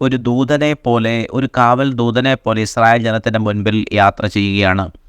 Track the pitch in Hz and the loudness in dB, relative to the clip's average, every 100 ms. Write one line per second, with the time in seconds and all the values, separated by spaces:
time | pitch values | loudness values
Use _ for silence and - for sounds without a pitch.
0 | 127 131 117 123 131 147 151 147 123 117 | -2 -2 -2 -2 0 0 0 -2 -2 0
1 | 113 117 113 127 135 - 120 123 139 120 | 0 -2 -4 -4 -2 0 2 2 0 0
2 | 120 120 135 131 - 110 107 - 113 117 | -2 0 0 -2 -2 -2 -2 2 4 4
3 | 113 110 117 110 107 104 101 107 - 104 | 0 -2 -2 -2 -2 -2 0 -2 0 2
4 | 101 - 104 104 101 101 95 95 87 - | 2 2 -4 -2 0 0 2 0 -4 -10